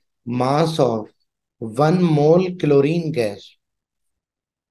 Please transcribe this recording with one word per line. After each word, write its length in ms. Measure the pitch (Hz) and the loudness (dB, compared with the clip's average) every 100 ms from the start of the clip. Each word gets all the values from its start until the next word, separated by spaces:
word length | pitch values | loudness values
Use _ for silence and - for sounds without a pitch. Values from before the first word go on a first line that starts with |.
| _ _ 120 | _ _ -8
mass 500 | 123 127 143 160 160 | -4 -2 0 -2 0
of 260 | 127 113 110 _ _ _ _ _ | -2 -2 -8 _ _ _ _ _
वन 300 | 113 110 151 | -10 -2 0
मोल 640 | 180 175 156 151 175 185 180 | 2 2 2 4 4 2 -2
क्लोरीन 540 | 151 139 143 170 160 | 2 2 2 -2 -4
गैस, 440 | 156 107 101 - _ _ _ _ _ _ _ _ _ _ _ _ | -4 -4 -6 -16 _ _ _ _ _ _ _ _ _ _ _ _